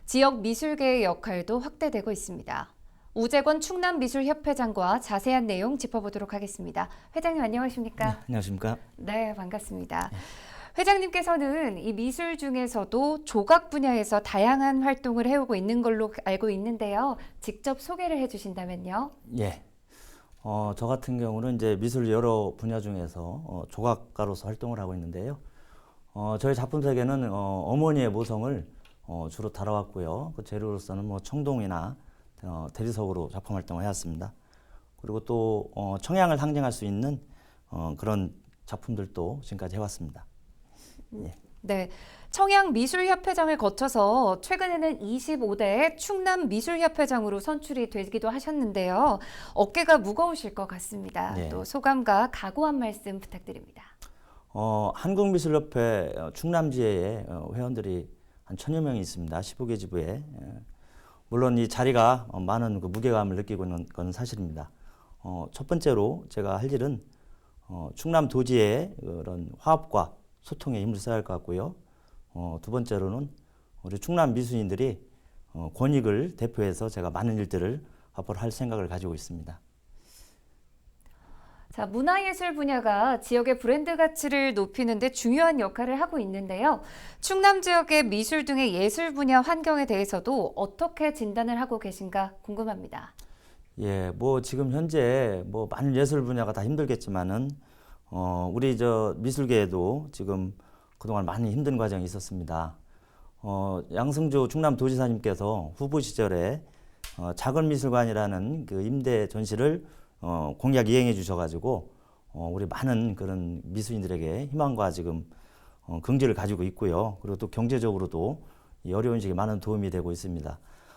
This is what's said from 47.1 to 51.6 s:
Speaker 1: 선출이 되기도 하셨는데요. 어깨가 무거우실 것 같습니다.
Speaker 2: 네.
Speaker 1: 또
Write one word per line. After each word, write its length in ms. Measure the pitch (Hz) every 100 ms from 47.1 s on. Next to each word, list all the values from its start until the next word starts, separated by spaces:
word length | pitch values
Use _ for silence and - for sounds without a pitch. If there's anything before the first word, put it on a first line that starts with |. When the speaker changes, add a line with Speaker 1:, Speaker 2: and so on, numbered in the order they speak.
| 247 208 196
Speaker 1:
선출이 500 | 247 302 - 262 233
되기도 400 | 208 190 226 220
하셨는데요. 880 | 262 311 302 226 196 180 185 285 202 - - - -
어깨가 420 | 202 339 339 302
무거우실 560 | 196 220 339 320 208
것 140 | 202 190
같습니다. 640 | 180 - 208 190 180 185
Speaker 2:
네. 160 | 196 156
Speaker 1:
또 160 | 175